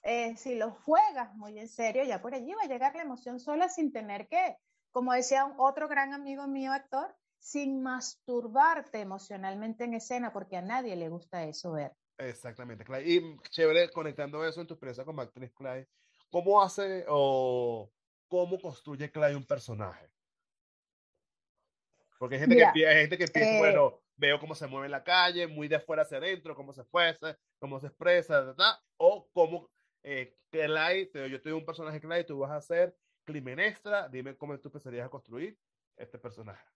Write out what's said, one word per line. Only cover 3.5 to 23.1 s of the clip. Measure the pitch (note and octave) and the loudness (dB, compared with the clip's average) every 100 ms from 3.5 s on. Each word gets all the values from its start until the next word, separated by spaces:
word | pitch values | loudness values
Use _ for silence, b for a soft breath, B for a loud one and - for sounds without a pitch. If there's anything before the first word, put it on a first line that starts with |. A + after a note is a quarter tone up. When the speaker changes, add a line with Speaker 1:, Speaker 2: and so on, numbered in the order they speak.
| D4+ F4+ | 0 0
Speaker 1:
sin | F4+ D4+ | 0 -2
tener | - G#3+ G3+ G#3 | -2 -8 -10 -4
que, | E4+ F#4 - _ _ _ | -2 -2 -4 _ _ _
como | B3 B3+ | -4 0
decía | B3 B3+ C4+ C#4 | 0 2 0 0
un, | C#4 | 2
otro | C4 C#4 D4+ | 2 2 -2
gran | C#4+ C#4 | -2 -2
amigo | C#4+ C#4 C#4 C#4 | -6 -10 -8 -6
mío, | C4+ C4+ | -6 -4
actor, | C4+ C4+ C4 F4 - _ _ | -4 -4 -6 -6 -12 _ _
sin | - C#4+ C#4 C4+ | -8 -4 -2 -2
masturbarte | C4 B3+ B3 - - A#3+ A#3 A#3 D#4 D#4+ - A3 | -4 -6 -8 -12 -6 -4 -2 4 4 4 -4 -10
emocionalmente | G3 F#3+ - G3+ F#3+ G3 A3 A3 | -8 -10 -12 -10 -8 -8 -8 -6
en | A#3+ A3+ | -6 -6
escena, | A3+ B3 A#3+ | -6 -6 -6
porque | G3+ G3 F#3 | -8 -10 -10
a | |
nadie | F#3 B3 B3 F3+ | -4 -6 -4 -6
le | E3 | -8
gusta | E3+ _ F3+ | -10 _ -10
eso | D#3+ D3+ F3 | -10 -10 -8
ver. | D#3 C#3+ _ _ _ | -8 -8 _ _ _
Speaker 2:
Exactamente, | C3 A#2 B2 A2+ B2 A2 A2+ | -12 -12 -16 -16 -16 -16 -10
Clay. | C3 D#3 F3 | -6 2 2
Y | E3 D3 - | 0 -14 -12
chévere, | - D#3+ D#3+ E3+ | 2 4 6 2
conectando | E3 D#3 C3+ C#3+ D3+ D#3+ | 0 -8 -8 -8 -6 -6
eso | D#3+ | -6
en | E3 | -14
tu | D#3+ | -14
experiencia | C3+ B2 C3+ | -14 -12 -12
como | D#3 | -10
actriz, | A#2 - B2+ | -10 -12 -18
Clay, | _ C3+ B2+ C3+ _ _ _ _ | _ -12 -12 -14 _ _ _ _
¿cómo | F3 F3+ G3+ | -2 6 6
hace | F#3+ - G3 F#3 - | 6 0 -4 -4 0
o | D3 C#3 C3 C3 B2 A#2+ A2+ G#2 _ _ _ _ | 2 4 2 2 0 -2 -4 -10 _ _ _ _
cómo | F3+ F3 F#3 | -2 0 -2
construye | F3+ C#3 - C#3 D3 | -6 -14 -14 -10 -8
Clay | D#3 D3 | 0 0
un | C#3+ B2+ | 0 -4
personaje? | C#3 - G#2+ G2 - D#2 _ _ _ _ _ _ _ _ _ _ _ _ _ _ _ _ _ _ _ _ _ | -6 -6 -8 -8 -10 -20 _ _ _ _ _ _ _ _ _ _ _ _ _ _ _ _ _ _ _ _ _
Porque | B2 C3+ | -6 0
hay | |
gente | D#3 A#3+ | 8 10
Speaker 1:
Mira, | |
Speaker 2:
que | |
empie-, | - D#3+ D#3 | 10 8 8
hay | D#3 | 8
gente | D3+ | 6